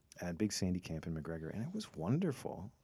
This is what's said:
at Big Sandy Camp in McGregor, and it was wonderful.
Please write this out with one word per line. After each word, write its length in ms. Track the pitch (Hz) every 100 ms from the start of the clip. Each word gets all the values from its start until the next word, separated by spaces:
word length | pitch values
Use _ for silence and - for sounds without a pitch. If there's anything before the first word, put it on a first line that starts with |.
| _ -
at 160 | 87 85
Big 160 | 107
Sandy 260 | - 95 90
Camp 280 | - 80 85
in 80 | 80
McGregor, 360 | 73 82 80
and 120 | 98
it 100 | 139
was 180 | 214 208 -
wonderful. 760 | 82 143 185 123 - - 95 -